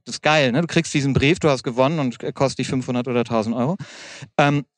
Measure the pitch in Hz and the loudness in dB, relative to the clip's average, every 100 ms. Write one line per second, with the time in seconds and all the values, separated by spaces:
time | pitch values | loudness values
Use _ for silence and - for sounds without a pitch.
0 | - - 147 156 131 127 165 165 151 151 | -6 -4 2 4 4 2 0 0 0 0
1 | 135 127 131 - 160 131 139 117 131 156 | 2 2 2 2 2 0 -2 2 2 2
2 | 131 - - - 135 - 127 135 127 123 | -2 -4 -8 -2 -2 -2 -4 -4 -2 -4
3 | 127 120 113 117 107 120 127 196 - - | -2 -2 0 0 0 -2 -2 -2 -8 -16
4 | - - - - 143 147 - | -18 -18 -6 0 2 2 -4